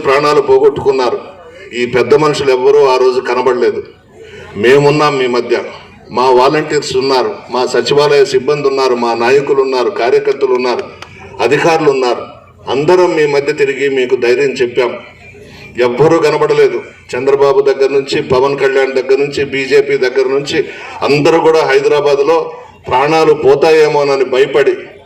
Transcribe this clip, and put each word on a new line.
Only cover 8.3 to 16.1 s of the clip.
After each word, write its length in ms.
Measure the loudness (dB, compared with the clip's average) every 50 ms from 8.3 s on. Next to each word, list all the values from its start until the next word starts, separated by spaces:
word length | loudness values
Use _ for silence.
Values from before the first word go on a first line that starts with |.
సిబ్బంది 360 | 0 -2 0 0 -2 -2 -2 -2
ఉన్నారు, 220 | -2 0 0 0 0 -2 -2
మా 80 | -2 -2 -2
నాయకులు 380 | 0 2 2 0 0 0 0 0 0
ఉన్నారు, 260 | 0 0 -2 -2 -2 -4 -2
కార్యకర్తలు 540 | -2 0 0 0 0 -2 -4 -2 -2 -2 0 0
ఉన్నారు, 260 | -2 -2 -4 -4 -6 -10 -14 -20 -20 -20 -20 -20 -20 -14 -8 -4 -2
అధికారులు 440 | 0 0 0 0 0 0 2 2 0 0
ఉన్నారు. 280 | 0 0 -2 -4 -4 -8 -16 -18 -20 -20 -20 -20 -16 -8 -6 -4
అందరం 360 | -2 2 2 4 4 4 2 0 0
మీ 60 | 0 0 0
మధ్య 160 | -2 -2 -2 -2 -2
తిరిగి 260 | -2 -2 -2 -2 -2 -2 -2 -2
మీకు 160 | -2 0 -2 0 0
ధైర్యం 260 | 0 0 0 0 -2 -2 -2
చెప్పాం. 320 | -4 -4 -2 -2 -2 -2 -4 -8 -16 -20 -20 -20 -20 -20 -20 -20 -20 -20 -20 -20 -20 -10 -4 -2 -2
ఎవ్వరూ 300 | 0 2 2 2 4